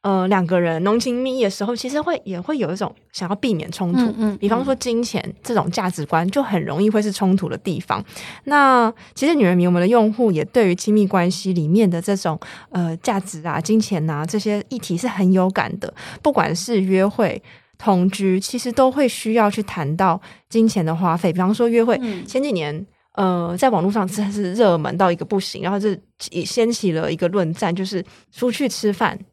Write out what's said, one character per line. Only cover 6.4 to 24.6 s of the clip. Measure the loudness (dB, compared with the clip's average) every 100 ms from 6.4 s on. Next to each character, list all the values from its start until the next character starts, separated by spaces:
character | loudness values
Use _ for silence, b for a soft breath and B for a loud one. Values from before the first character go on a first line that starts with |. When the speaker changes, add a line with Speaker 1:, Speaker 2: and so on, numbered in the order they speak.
Speaker 1:
很 | 0 -2
容 | -2 0
易 | 2
会 | 2
是 | -2
冲 | 0 2
突 | 2 0
的 | -6
地 | -6 -6
方。 | -4 -6 -6 B B B
那 | 0 4 6 6 4 0 B
其 | -2 2
实 |
女 | 4
人 | 4 4
迷 | 4
我 |
们 | 4
的 | 4
用 | 4 4
户 | 2 2
也 | 2
对 | 0 2 4
于 |
亲 | 2 2
密 | 2 4
关 | 2 2
系 | 0 -2
里 | -2 2
面 | 4 4
的 | 0
这 | -2
种， | -2 -2 -6 B B B
呃， | -4 -4 -2
价 | -2 -4
值 | -6 -10 -6
啊、 | -6
金 | 0 0
钱 | 2 -2 -2
啊， | -4 -4
这 | -4
些 | -2 -4 -6
议 | -10
题 | -6 -4
是 | -4
很 | 0 2
有 | 4 2
感 | 0 -4 -6
的。 | -12 B B B
不 | 0
管 | 0 0
是 | -2 -2 0
约 | 2 2 2
会、 | 0 -2 -2 B B B _
同 | 0 4 2
居， | 2 0 0
其 | -2 -6
实 | -4
都 | 2 2
会 | 4 0
需 | 0 0
要 | 2 2
去 | 0
谈 | -6 -4 -4 2
到 | 2 0 B B B
金 | 2 2
钱 | 2
的 | -2
花 | 0 0 0
费。 | 0
比 | 0
方 | 0
说 | 2 2
约 | 4
会， | 2 0
Speaker 2:
嗯。 | -2 -8
Speaker 1:
前 | -6 -4
几 | -2
年， | -2 -4 -6 -10 _ _
呃， | -2 0 0 -2 0
在 | 2
网 | 2
络 | 0
上 | 0 -2
真 | -2
的 | -4
是 | -2 -4
热 | 2